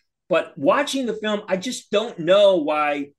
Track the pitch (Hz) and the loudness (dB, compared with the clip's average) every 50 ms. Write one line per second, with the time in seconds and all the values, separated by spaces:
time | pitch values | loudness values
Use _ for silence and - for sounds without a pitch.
0 | _ _ _ _ _ - 170 160 - - - - 139 170 214 277 294 285 - 269 | _ _ _ _ _ -2 -2 -2 -2 -4 -8 -2 0 2 2 2 0 -2 -4 -4
1 | 254 220 - - 214 214 208 202 - - 190 185 - 254 247 - - _ - 202 | -4 -6 -6 -6 -4 -4 -4 -4 -4 -4 -6 -6 -6 -8 -10 -12 -6 _ -2 -2
2 | 226 240 - - 156 165 190 208 202 196 190 175 143 151 151 151 151 147 147 143 | -2 -4 -8 -4 0 4 4 6 6 6 4 4 0 0 0 0 0 0 -2 -4
3 | 143 143 _ | -6 -10 _